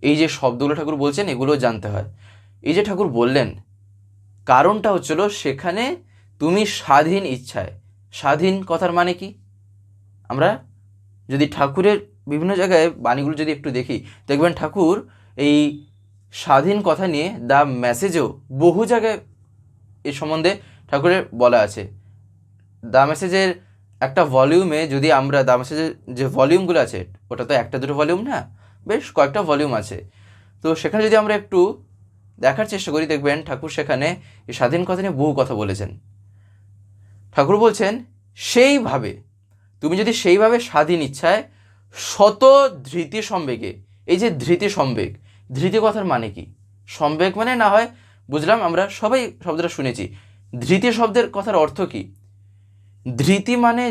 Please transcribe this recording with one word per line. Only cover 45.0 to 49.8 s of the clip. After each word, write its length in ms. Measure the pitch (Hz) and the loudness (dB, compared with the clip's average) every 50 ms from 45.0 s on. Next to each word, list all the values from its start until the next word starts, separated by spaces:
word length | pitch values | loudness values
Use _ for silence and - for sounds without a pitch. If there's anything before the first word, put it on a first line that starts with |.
| 98 - - - _ _ _ _ _ - | -6 -6 -8 -12 _ _ _ _ _ -12
ধৃতি 280 | 131 131 156 185 - 220 214 | -6 -2 -2 0 2 2 2
কথার 220 | 220 208 220 196 | 0 0 -2 -2
মানে 240 | 180 143 120 113 107 | -2 -2 -2 -4 -6
কি? 140 | 98 - - - - _ _ _ _ _ _ - | -10 -12 -16 -18 -20 _ _ _ _ _ _ -18
সম্বেগ 440 | - - 156 147 151 156 180 190 185 | -8 -2 -2 -2 0 0 0 0 0
মানে 160 | 202 208 240 254 | -2 -2 -2 0
না 120 | 240 226 208 | 2 2 4
হয় 180 | 202 214 233 233 - - - _ _ _ _ - | 4 4 2 0 -4 -14 -20 _ _ _ _ -6
বুঝলাম, 300 | 135 151 151 165 220 233 202 | -4 -2 2 2 2 2 2
আমরা 200 | 165 165 175 190 202 | 0 0 0 -2 -2
সবাই 300 | - - 220 214 247 269 226 - - - - | -4 -4 -2 0 0 0 -2 -2 -8 -10 -8
শব্দটা 260 | 180 156 160 170 170 | -6 -4 -4 -4 -4
শুনেছি। 360 | - - | -4 -4